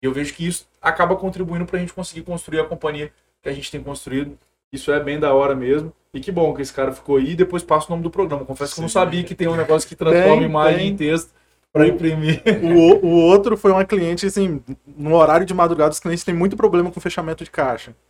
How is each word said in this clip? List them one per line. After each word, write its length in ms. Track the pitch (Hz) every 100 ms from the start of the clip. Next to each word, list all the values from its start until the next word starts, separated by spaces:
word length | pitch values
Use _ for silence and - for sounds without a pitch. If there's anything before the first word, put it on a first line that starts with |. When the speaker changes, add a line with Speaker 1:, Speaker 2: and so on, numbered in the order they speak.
Speaker 1:
E 60 | 131
eu 40 |
vejo 220 | 131 147
que 140 | - 170
isso 200 | 175 _ _
acaba 340 | 160 160 170 185
contribuindo 500 | 190 180 180 170 175
pra 100 | 185
gente 160 | 175
conseguir 300 | - 175 160
construir 360 | 165 175 - 156
a 40 | 156
companhia 460 | 165 156 147 147 _ _ _
que 40 | -
a 60 |
gente 160 | 139 120
tem 120 | 147
construído. 540 | 123 139 - 131 143 143 _ _ _
Isso 180 | 135 -
é 80 | 147
bem 200 | 143 147
da 140 | 147 135
hora 180 | 139 135
mesmo. 380 | 127 143 160 - _
E 60 | 135
que 100 | 131
bom 220 | 175 160
que 80 | 135
esse 120 | 135
cara 180 | - 131
ficou 240 | 131 - 139
aí. 180 | 135 170
Depois 280 | 175 175
passa 240 | 170 156 156
o 40 |
nome 120 | 170
do 60 | 165
programa. 320 | 175 185 143
Confesso 300 | 131 135 143
que 60 | -
eu 40 |
não 60 | 160
Speaker 2:
Sim. 40 |
Speaker 1:
sabia 300 | - 175 170
que 100 | 175 -
tem 120 | 170
um 80 | 165
negócio 320 | 156 156 -
que 80 | -
transforma 420 | 165 170 190 208
Speaker 2:
Tem, 20 | -
Speaker 1:
imagem 320 | 151 156 175
Speaker 2:
tem. 80 | 196
Speaker 1:
em 60 | 196
texto 340 | 151 160 - _ _ _ _
pra 160 | 151 156
imprimir. 540 | 175 165 156 156 160 - 214
Speaker 2:
O 440 | 170 170 165 208 185
o, 0 |
o 40 | 170 170
outro 280 | 196 202 214
foi 160 | 202
uma 140 | 190 190
cliente, 400 | 208 170 170 196
assim, 360 | 190 190 147 123 135 - 143
no 180 | 147 165
horário 300 | 156 160 185
de 80 |
madrugada, 380 | 180 165 165 -
os 80 | -
clientes 220 | 175 170 -
têm 80 | 170
muito 220 | 185 196
problema 340 | 220 175 175
com 80 | 175
fechamento 460 | 180 - 160 160 165
de 40 |
caixa. 440 | - 139 113 - 117 _